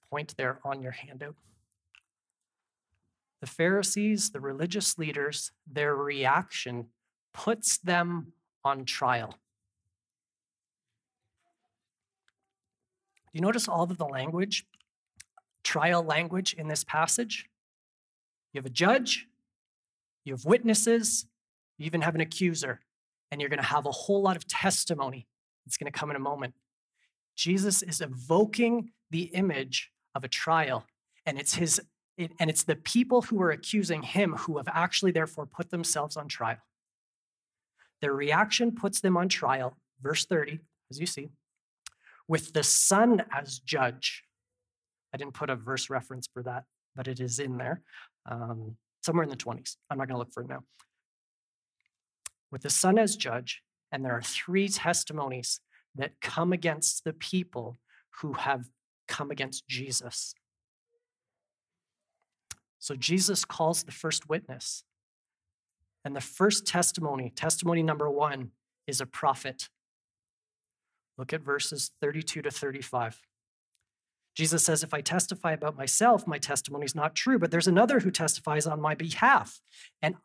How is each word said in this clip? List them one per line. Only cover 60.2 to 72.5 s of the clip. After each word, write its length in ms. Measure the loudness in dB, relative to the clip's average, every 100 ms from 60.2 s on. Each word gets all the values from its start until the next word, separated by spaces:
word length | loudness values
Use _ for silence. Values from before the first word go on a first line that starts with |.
| -10 -12 _ _ _ _ _ _ _ _ _ _ _ _ _ _ _ _ _ _ _ _ -20 -20 _ _
So 160 | -10 -4
Jesus 480 | 2 2 2 0 -2
calls 380 | 0 0 0
the 80 | -2
first 340 | -4 -4 -4 -2
witness. 560 | -4 -4 -12 -10 -10 -12 _ _ _ _ _ _ _ _ _ _ _ -10
And 100 | -8
the 60 |
first 460 | -6 2 4 4 0
testimony, 600 | 2 2 0 -2 -4 -6
testimony 520 | -2 0 2 2 2
number 280 | 2 2 2
one, 420 | 2 2 0 -8 -14 _ _ -6
is 140 | -4
a 60 | -4
prophet. 640 | 0 0 0 -2 -10 -12 _ _ _ _ _ _ _ _ _ _ _ _ _ _ -14
Look 140 | -8
at 100 | -6
verses 500 | -2 -2 -2 -4 -6 -4
thirty-two 400 | -2 -2 -4 -6
to 100 | -6